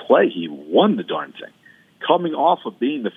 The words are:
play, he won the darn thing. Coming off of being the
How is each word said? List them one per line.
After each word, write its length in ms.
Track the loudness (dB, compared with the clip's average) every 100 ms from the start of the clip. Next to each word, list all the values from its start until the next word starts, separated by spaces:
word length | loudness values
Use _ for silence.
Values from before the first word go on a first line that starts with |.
| 2
play, 220 | 4 4
he 180 | -2 -10
won 480 | -10 -2 2 2 2
the 80 |
darn 300 | -4 -8 -8
thing. 180 | -14 -20 _ _ _ _ _ 0
Coming 260 | 0 0
off 260 | 0 2 2 -2
of 140 | -4
being 240 | -4 -2
the 80 | -6